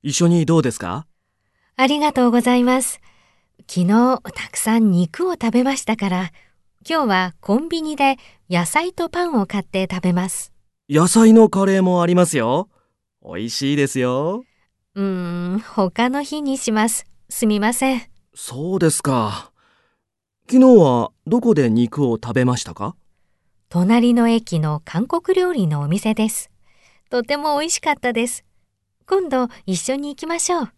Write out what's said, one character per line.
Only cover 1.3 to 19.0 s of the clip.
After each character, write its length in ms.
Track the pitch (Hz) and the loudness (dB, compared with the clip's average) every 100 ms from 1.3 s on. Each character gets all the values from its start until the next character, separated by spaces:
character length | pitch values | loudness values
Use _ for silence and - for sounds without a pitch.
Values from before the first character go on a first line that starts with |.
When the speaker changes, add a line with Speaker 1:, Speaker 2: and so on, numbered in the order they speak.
| _ _ _ _ | _ _ _ _
Speaker 2:
あ 120 | - 262 | -2 0
り 120 | 294 | 2
が 140 | 302 | 0
と 160 | 285 247 | 2 2
う 20 | |
ご 120 | 240 | 2
ざ 120 | 240 | 2
い 100 | 247 | 0
ま 180 | 247 254 | 2 0
す。 180 | 254 - _ _ _ _ _ _ - | -2 -10 _ _ _ _ _ _ -10
昨 220 | - 175 | -4 2
日 320 | 214 247 262 | 4 2 0
た 280 | - - - | -6 -14 -12
く 80 | - | -8
さ 180 | - 226 | -2 2
ん 140 | 220 | 2
肉 360 | 175 175 - 370 | 2 0 -2 -4
を 60 | |
食 180 | 339 233 | -2 -2
べ 140 | 226 | 0
ま 100 | 254 | 0
し 120 | 269 - | -2 -4
た 100 | 220 | -4
か 140 | 196 | -2
ら、 220 | 180 180 - _ _ _ _ - | -4 -6 -12 _ _ _ _ -6
今 160 | 320 | -2
日 20 | 262 | 0
は 280 | 185 185 - | 0 -2 -8
コ 180 | - 214 | -2 -2
ン 120 | 330 | -2
ビ 100 | 339 | -6
ニ 160 | 311 302 | -6 0
で 220 | 277 262 - _ _ | 0 0 -8 _ _
野 160 | 175 170 | -2 0
菜 260 | 294 349 | -2 -4
と 160 | - 330 | -4 -6
パ 160 | 349 | -2
ン 160 | 349 277 | -2 -2
を 60 | 190 | -2
買 160 | 208 | -6
っ 20 | |
て 240 | 190 190 190 | -6 -4 -4
食 120 | 185 | -2
べ 100 | 180 | -2
ま 160 | 180 185 | -2 -2
す。 240 | - - _ _ _ _ | -8 -12 _ _ _ _
Speaker 1:
野 200 | 143 175 | 2 4
菜 240 | 226 226 | 6 8
の 160 | 220 214 | 8 8
カ 160 | 196 | 4
レ 160 | 196 190 | 0 2
ー 20 | |
も 200 | 185 180 | 2 2
あ 40 | 170 | 2
り 80 | |
ま 120 | 180 175 | 2 2
す 100 | 147 | 0
よ。 320 | 113 139 196 _ _ _ _ _ | 0 -2 -4 _ _ _ _ _
美 220 | - 87 113 | -14 -10 -8
味 40 | |
し 220 | - 139 | -6 -2
い 40 | 143 | 0
で 100 | 139 | -2
す 120 | 131 | 0
よ。 460 | 127 127 156 208 262 _ _ _ _ | -2 -2 -4 -6 -10 _ _ _ _
Speaker 2:
う 80 | 196 | -6
ー 520 | 196 185 175 175 180 190 | -6 -4 -6 -6 -4 -6
ん、 40 | |
他 500 | - - 190 - 247 | -6 -2 -2 0 -2
の 120 | 277 | -2
日 200 | 285 302 | -6 -6
に 160 | 285 269 | -6 -4
し 140 | - | -2
ま 180 | 214 220 | 0 0
す。 160 | 226 - - _ | -2 -10 -20 _
す 160 | - 220 | -4 -2
み 120 | 208 | 0
ま 140 | 214 | -2
せ 240 | 240 269 254 | 0 -2 -2
ん。 60 | - - _ | -8 -20 _
Speaker 1:
そ 420 | - - 123 160 190 | -18 -14 -10 -6 0
う 20 | |
で 120 | 160 | 2
す 120 | 151 | 0